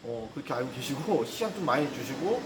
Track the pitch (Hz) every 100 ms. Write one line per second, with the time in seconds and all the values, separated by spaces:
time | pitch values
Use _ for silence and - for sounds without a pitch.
0 | 120 117 110 147 135 123 127 127 127 139
1 | 165 202 226 - 220 208 160 127 147 -
2 | 123 135 175 494